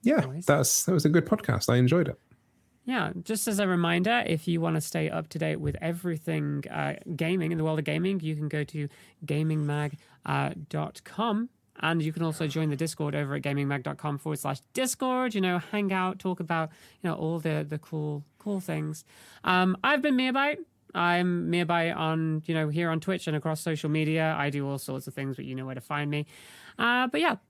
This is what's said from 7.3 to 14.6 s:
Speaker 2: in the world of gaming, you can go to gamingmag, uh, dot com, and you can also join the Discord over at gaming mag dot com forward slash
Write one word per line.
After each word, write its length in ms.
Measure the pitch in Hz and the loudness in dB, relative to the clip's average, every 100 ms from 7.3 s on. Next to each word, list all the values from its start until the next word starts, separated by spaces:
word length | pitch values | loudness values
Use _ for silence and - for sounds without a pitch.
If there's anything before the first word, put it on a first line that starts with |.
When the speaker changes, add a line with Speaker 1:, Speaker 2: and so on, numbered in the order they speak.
| 185 165 | 0 0
Speaker 2:
in 80 | 170 | 0
the 60 | |
world 160 | 156 156 | 0 0
of 40 | 151 | 0
gaming, 340 | 156 185 196 | 0 0 -2
you 160 | 156 151 | -2 -4
can 100 | 151 | -4
go 140 | 151 | -4
to 260 | 147 156 143 - - _ | -4 -6 -8 -10 -20 _
gamingmag, 680 | 147 147 156 156 147 147 147 143 - - | -4 0 0 0 0 0 -2 -6 -18 -14
uh, 260 | - 139 139 160 147 | -2 0 0 -4 -8
dot 320 | 151 151 - | -6 -6 -8
com, 460 | - - 226 214 240 _ _ - | -14 -4 0 0 -4 _ _ -4
and 200 | 156 165 | 0 0
you 100 | 156 | 0
can 120 | 156 | -2
also 240 | 165 156 156 | -2 0 -2
join 240 | 147 156 | 0 -2
the 60 | 139 | -2
Discord 380 | 160 - 147 | -4 -2 -4
over 200 | 147 139 | -2 -4
at 80 | 143 | -4
gaming 260 | 143 139 139 | -2 -2 0
mag 140 | 143 | -2
dot 160 | 139 143 | -4 -6
com 180 | 151 143 | -6 -6
forward 220 | 156 151 | -6 -4
slash 220 | 143 143 | -4 -6